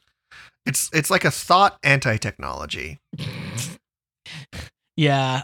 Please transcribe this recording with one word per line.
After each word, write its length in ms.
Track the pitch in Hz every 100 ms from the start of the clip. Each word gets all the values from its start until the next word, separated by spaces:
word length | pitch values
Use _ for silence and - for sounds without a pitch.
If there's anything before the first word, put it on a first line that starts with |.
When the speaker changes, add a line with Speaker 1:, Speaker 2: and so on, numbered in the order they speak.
| _ _ _ - - _ -
Speaker 1:
It's, 240 | 135 -
it's 160 | 160 147
like 160 | 185 160
a 60 |
thought 460 | - - 180 202 -
anti-technology. 1160 | 147 139 135 110 107 - 69 65 76 - 80 - _ - - - - 117 - - _ _ _ _ - 160 - - - _ _ -
Speaker 2:
Yeah, 440 | 147 139 131 131